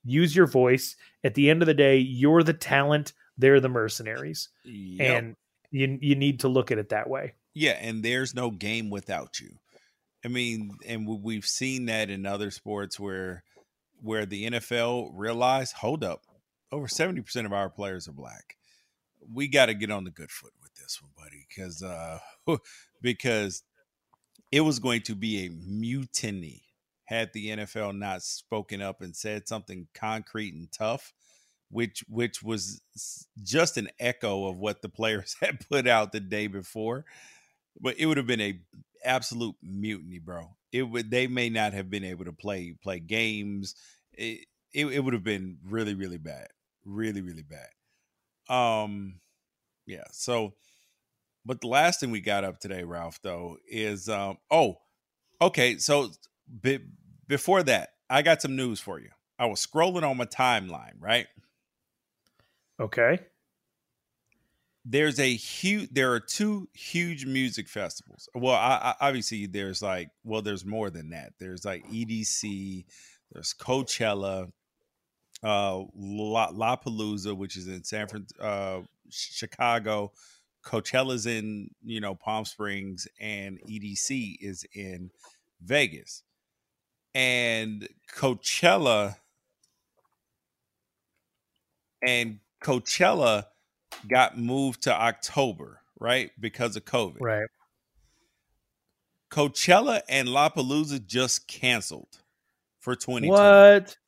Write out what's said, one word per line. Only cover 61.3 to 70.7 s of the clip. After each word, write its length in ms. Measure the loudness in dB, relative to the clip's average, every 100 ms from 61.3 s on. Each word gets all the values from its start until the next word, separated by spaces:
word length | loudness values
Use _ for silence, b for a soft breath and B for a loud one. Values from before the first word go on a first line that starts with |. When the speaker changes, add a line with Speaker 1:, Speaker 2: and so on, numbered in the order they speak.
| -18 _ _ _ _ _ _ _ _ _ _ _ _ _ -10
Speaker 1:
Okay. 380 | -6 2 2 2 -4 _ _ _ _ _ _ _ _ _ _ _ _ _ _ _
Speaker 2:
There's 340 | -2 2 2 2
a 180 | 2 0
hu-, 520 | -6 -2 0 0 0
there 220 | 0 2
are 80 | 0
two 480 | -2 -2 -2 -2 -8
huge 540 | -18 -6 -4 -4 -6 -4
music 420 | -2 -2 -4 -10
festivals. 600 | -8 -8 -10 -20 -20 -14
Well, 200 | -2 2
I, 400 | 4 4 2 0 0
I, 80 | 0
obviously 380 | 0 -6 -6 -6
there's, 360 | -6 -6 -6
like, 280 | -4 -6 -8 _
well, 200 | -6 -6
there's 220 | -4 -6
more 260 | -6